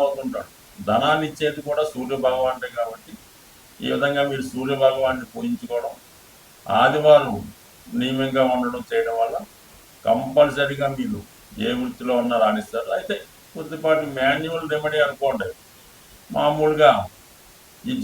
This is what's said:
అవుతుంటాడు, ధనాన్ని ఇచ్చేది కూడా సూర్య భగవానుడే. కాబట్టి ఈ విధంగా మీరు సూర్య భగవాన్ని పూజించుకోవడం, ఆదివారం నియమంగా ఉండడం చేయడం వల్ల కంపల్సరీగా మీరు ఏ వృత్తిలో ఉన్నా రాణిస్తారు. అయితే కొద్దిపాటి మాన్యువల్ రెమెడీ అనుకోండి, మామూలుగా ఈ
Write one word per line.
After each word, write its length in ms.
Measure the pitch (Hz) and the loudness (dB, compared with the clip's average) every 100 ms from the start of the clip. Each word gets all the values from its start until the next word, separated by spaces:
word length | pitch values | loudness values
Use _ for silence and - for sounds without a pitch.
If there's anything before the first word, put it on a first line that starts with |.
అవుతుంటాడు, 460 | 139 135 127 104 - - - - 98 | 0 -2 -6 -8 -12 -18 -20 -8 0
ధనాన్ని 380 | 113 147 156 151 | 2 2 0 -2
ఇచ్చేది 300 | - 151 147 143 | -2 -4 -4 -4
కూడా 140 | 147 151 | -2 -2
సూర్య 240 | 127 123 131 127 | -4 -6 -2 0
భగవానుడే. 420 | 127 127 127 123 120 | 0 -2 -2 -8 -6
కాబట్టి 340 | 117 110 - - - - - - - - | -6 -8 -18 -20 -20 -20 -20 -20 -20 -10
ఈ 20 | 127 | -4
విధంగా 280 | 131 143 143 143 | -2 0 0 -2
మీరు 140 | 135 131 | -4 -6
సూర్య 220 | 127 131 131 | -6 -4 2
భగవాన్ని 420 | 135 131 131 127 120 | 2 2 0 -2 -8
పూజించుకోవడం, 600 | 233 120 120 - 120 226 - - - - - - - - | -8 -6 -6 -4 -6 -6 -10 -20 -20 -20 -20 -20 -14 -2
ఆదివారం 680 | 104 131 151 151 147 127 98 - - - - - 117 | 4 4 6 8 8 6 -4 -10 -18 -20 -20 -8 -4
నియమంగా 440 | 127 131 135 131 127 | -2 -2 0 2 2
ఉండడం 280 | 123 123 123 113 | 2 -2 -6 -4
చేయడం 260 | 117 113 117 | -2 -2 -2
వల్ల 140 | - - - - - - - - 110 | -2 -4 -10 -18 -20 -20 -20 -6 0
కంపల్సరీగా 840 | 120 135 151 139 135 139 139 139 131 | 0 2 4 4 2 -2 -2 -4 -4
మీరు 220 | - 101 - - - - - | -6 -8 -10 -20 -18 -6 -4
ఏ 60 | - | -2
వృత్తిలో 340 | 247 - 123 123 | -4 -6 -2 0
ఉన్నా 140 | 120 117 | 0 2
రాణిస్తారు. 460 | 110 107 - 113 113 - | 2 0 -4 -8 -4 -4
అయితే 180 | - 196 - - - | -4 -8 -10 -20 -18
కొద్దిపాటి 520 | 160 151 156 160 156 147 131 | -14 -12 -4 0 0 0 0
మాన్యువల్ 520 | 135 151 160 165 151 | 0 0 -2 -6 -4
రెమెడీ 260 | 151 151 151 143 | -4 0 0 0
అనుకోండి, 420 | 135 139 113 95 - - - - - - - - - | 0 -2 -2 -6 -10 -20 -20 -20 -20 -20 -20 -8 0
మామూలుగా 560 | 147 151 156 151 143 - - - - - - - - - 123 | 0 2 2 6 6 6 0 -12 -20 -20 -20 -20 -20 -14 -6
ఈ 40 | 117 | -2